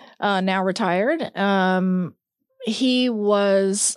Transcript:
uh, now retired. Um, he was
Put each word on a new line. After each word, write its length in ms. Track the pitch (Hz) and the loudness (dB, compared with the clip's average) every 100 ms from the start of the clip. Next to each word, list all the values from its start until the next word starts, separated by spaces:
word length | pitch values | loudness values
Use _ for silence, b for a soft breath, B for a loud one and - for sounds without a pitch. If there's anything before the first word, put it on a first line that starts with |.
| B B | B B
uh, 220 | 202 190 | -2 0
now 220 | 190 190 | 0 0
retired. 720 | 190 185 190 180 226 330 220 - | -2 -2 0 0 0 -2 -4 -2
Um, 800 | 202 196 185 185 185 185 175 - _ _ _ - | 0 2 2 2 0 -2 -4 -10 _ _ _ -12
he 460 | 480 214 254 254 254 | -6 -2 0 0 0
was 840 | 220 208 202 202 196 196 202 - | 0 0 2 4 2 2 0 -2